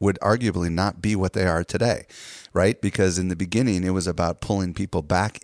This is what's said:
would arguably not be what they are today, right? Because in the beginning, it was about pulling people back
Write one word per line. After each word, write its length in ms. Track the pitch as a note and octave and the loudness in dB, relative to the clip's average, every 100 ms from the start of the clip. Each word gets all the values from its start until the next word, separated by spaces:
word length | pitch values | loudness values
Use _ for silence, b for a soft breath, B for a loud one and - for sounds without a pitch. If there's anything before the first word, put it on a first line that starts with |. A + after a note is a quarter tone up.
would 180 | G2 F#2+ | 0 2
arguably 500 | G2+ A#2 A#2 F2+ F2 | 2 2 2 0 0
not 300 | E2 G2 F2 | 0 0 0
be 160 | G2+ G#2 | -2 0
what 160 | F#2 | 0
they 140 | - F2+ | 0 0
are 180 | E2 | 0
today, 400 | F2 F#2 A#2 - - B B B B | -2 0 0 -2 -6 B B B B
right? 300 | F2+ F#2+ - | 2 2 2
Because 360 | G2+ - F#2+ F2 | -2 2 2 2
in 100 | F#2 | -2
the 80 | F2 | -2
beginning, 480 | F2+ A2 B2+ F#2 | -2 0 2 0
it 60 | F#2 | 0
was 160 | F#2 F2+ | 0 -2
about 340 | E2+ E2+ D#2+ | -2 -2 -2
pulling 340 | - G2+ F#2 | -2 -2 -2
people 260 | E2 F#2 F#2+ | -4 -4 -4
back 380 | D2 F2+ G#2 - | 0 0 0 -2